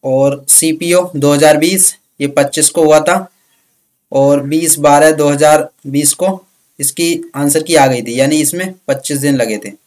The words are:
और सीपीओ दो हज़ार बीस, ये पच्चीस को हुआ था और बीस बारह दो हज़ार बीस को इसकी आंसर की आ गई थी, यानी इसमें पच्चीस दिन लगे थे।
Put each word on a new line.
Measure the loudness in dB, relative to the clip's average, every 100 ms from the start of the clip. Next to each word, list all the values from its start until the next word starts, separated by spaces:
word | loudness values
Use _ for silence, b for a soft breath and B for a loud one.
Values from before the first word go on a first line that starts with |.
और | -2 0 0 -2 -4
सीपीओ | -2 0 -2 0 0 0 -2
दो | 0
हज़ार | 4 4 4
बीस, | 2 0 -4 -4 _ _
ये | -4
पच्चीस | -2 -2 -2 -2
को | 0
हुआ | 4 4
था | 2 -2 -4 _ _ _ _ _ _ _ _
और | 0 2 0
बीस | -2 -4 -2 0
बारह | 2 4 4
दो | 2 0
हज़ार | 2 4 2 0 _ -6
बीस | -4 -2
को | -2 -4 -4 _ _ _ _
इसकी | -10 -4 -2 -2 -6 -4
आंसर | -2 -2
की | 0
आ | 2 2
गई | 0
थी, | -6 -2
यानी | 0 0
इसमें | -2 -4 -8 -10 -8
पच्चीस | -6 -4 -4
दिन | -2 -2
लगे | -2 -6
थे। | -10 -20